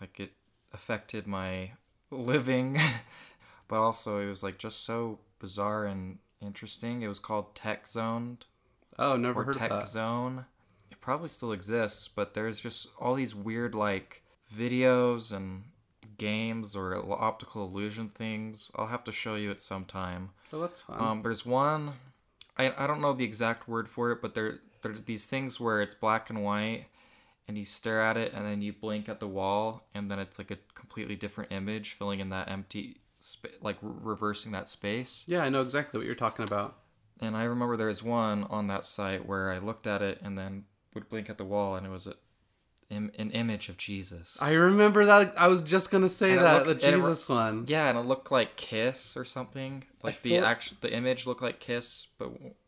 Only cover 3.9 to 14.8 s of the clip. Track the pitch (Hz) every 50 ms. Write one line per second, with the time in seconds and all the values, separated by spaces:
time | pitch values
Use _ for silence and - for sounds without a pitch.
3.9 | 110 - - 110 104 101 101 101 98 92 98 98 95 - - 110 107 - - -
4.9 | 113 117 117 113 107 - _ _ _ _ - 95 95 104 101 104 107 107 107 101
5.9 | 98 95 92 95 95 - _ _ _ - 107 101 98 - 113 104 - - 117 117
6.9 | 120 123 113 104 101 - - - 110 104 101 - - - - 110 104 - - -
7.9 | - 113 113 113 113 117 117 120 120 - - _ _ _ _ _ _ _ _ _
8.9 | - - 131 139 135 123 120 123 120 - 117 135 139 131 117 110 104 104 104 101
9.9 | 107 110 113 113 117 120 123 127 131 131 127 - _ _ _ _ _ _ - -
10.9 | - - - 123 135 151 170 156 - - 123 117 107 95 92 104 113 117 110 104
11.9 | - - - - - 104 101 - - 107 110 113 110 - - 117 110 - - -
12.9 | - - - 123 127 135 131 110 104 101 98 113 113 117 120 113 107 107 104 104
13.9 | 98 - - - - - _ _ _ _ _ - 107 107 120 120 123 127